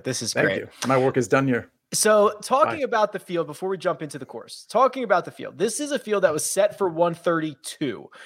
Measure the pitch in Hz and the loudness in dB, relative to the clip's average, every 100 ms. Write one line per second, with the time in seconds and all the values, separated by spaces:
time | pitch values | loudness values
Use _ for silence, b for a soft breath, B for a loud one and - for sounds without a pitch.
0 | - 123 110 - 104 - - - 120 131 | -6 -6 -4 0 0 0 -6 -6 0 2
1 | 131 135 117 135 135 120 - _ - - | 4 2 2 2 2 0 -4 _ -8 0
2 | 214 214 208 208 - 254 311 311 254 226 | 4 6 4 2 0 2 2 0 -2 0
3 | 208 196 - 175 151 147 190 190 175 156 | 0 -2 -6 -4 -4 -6 -6 -4 -2 -4
4 | 156 143 127 117 - - - 214 262 262 | -6 -12 -14 -14 -16 -20 -2 2 2 2
5 | 233 185 156 - 110 127 208 226 294 285 | 0 0 0 -10 -12 -4 -4 -2 -4 -4
6 | - 208 185 151 - - 208 - 190 160 | -2 2 2 2 -2 2 0 2 -2 2
7 | 175 165 - 165 156 143 - - 143 90 | 0 0 0 0 -2 -8 -14 -6 -6 -6
8 | 71 B | -10 B